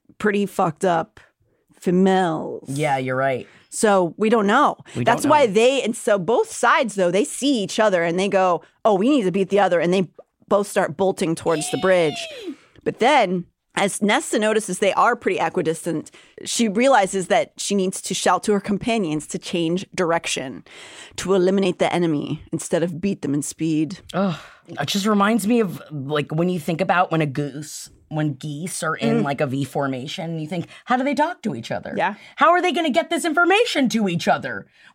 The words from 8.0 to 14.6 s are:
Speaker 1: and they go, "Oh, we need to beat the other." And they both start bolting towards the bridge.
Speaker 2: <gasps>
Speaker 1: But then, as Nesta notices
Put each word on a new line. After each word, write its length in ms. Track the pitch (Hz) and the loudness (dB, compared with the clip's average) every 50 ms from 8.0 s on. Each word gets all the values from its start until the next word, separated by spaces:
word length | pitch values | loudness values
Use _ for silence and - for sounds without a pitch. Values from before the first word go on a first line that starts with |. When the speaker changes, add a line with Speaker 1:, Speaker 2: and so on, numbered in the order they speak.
| 170 | 2
Speaker 1:
and 140 | 170 170 180 | 0 0 0
they 80 | 196 202 | 0 2
go, 340 | 196 190 185 180 175 156 - - _ _ - | 2 2 4 2 2 0 -4 -10 _ _ 0
"Oh, 100 | 226 208 | 2 2
we 140 | 180 202 262 | 4 4 2
need 140 | 302 269 190 | 2 2 2
to 80 | 180 | 2
beat 180 | 170 202 190 175 | 0 0 0 0
the 100 | 190 202 | 2 2
other." 200 | 190 190 175 170 | 2 4 2 2
And 140 | 151 175 185 | 2 2 2
they 140 | 196 180 - _ - - _ _ _ _ - | 2 0 -2 _ -16 -20 _ _ _ _ 0
both 200 | 196 202 202 - | 0 0 0 0
start 300 | - 202 180 - 147 - | -2 -2 -2 -2 0 0
bolting 380 | 196 185 190 - 202 160 165 | 0 0 0 0 -2 -2 -2
towards 340 | - - 165 165 156 160 - | -2 -2 -2 -2 -2 -2 -4
the 60 | - 135 | -4 0
bridge. 380 | - 190 185 175 165 151 - - 659 640 587 508 415 | 2 2 4 4 2 2 0 -4 -8 -12 -12 -12 -12
Speaker 2:
<gasps> 100 | 349 262 - _ _ _ - - | -12 -14 -14 _ _ _ -10 -6
Speaker 1:
But 160 | - - - | -6 -2 2
then, 440 | 214 254 302 269 214 180 185 175 175 - _ _ _ _ - | 2 4 4 4 4 2 0 -4 -4 -8 _ _ _ _ -4
as 260 | - 196 196 - - | -2 -2 -2 -2 0
Nesta 380 | 214 202 226 285 320 - - 233 | 0 2 2 0 0 -2 -2 0
notices 400 | 214 214 220 220 | 2 2 0 0